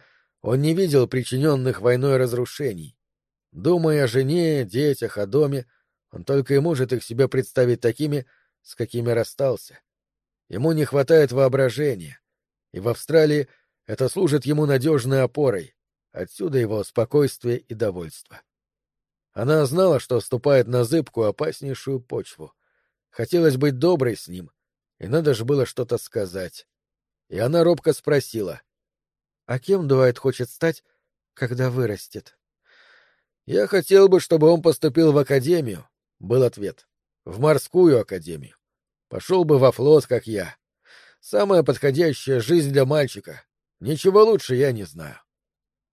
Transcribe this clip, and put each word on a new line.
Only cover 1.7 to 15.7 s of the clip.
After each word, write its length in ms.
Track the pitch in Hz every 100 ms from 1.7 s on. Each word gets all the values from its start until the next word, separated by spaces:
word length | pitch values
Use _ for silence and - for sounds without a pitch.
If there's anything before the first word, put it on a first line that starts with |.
| 101
войной 380 | 113 123 139 131
разрушений. 800 | 127 120 120 - 139 92 73 _ _ _ _ _ _
Думая 540 | - 123 175 160 151
о 20 | 127
жене, 580 | 123 131 175 165 147
детях, 540 | 107 113 151 139 110 104
о 80 | 101
доме, 400 | 131 147 139 - _ _ _ _
он 100 | 85
только 320 | 87 139 131
и 60 | 139
может 320 | 160 143 120
их 100 | 120
себе 240 | - 117 131
представить 540 | 135 127 - 123 120
такими, 460 | 117 113 151 143 123 _ _ _
с 140 | - -
какими 340 | 113 120 117
расстался. 680 | 113 110 - 135 110 - - _ _ _ _ _ _ -
Ему 220 | 92 160
не 140 | 156
хватает 480 | 139 143 131 165 139
воображения, 880 | 127 135 131 131 123 147 104 78 - _ _ _ _ _
и 60 | -
в 100 | 120
Австралии 600 | 113 - 160 151 147 135 _ _ _ -
это 220 | 107 131
служит 380 | 185 175 143 127
ему 200 | 151 147
надежной 560 | 135 147 147 123 135
опорой. 520 | 127 - 139 98 78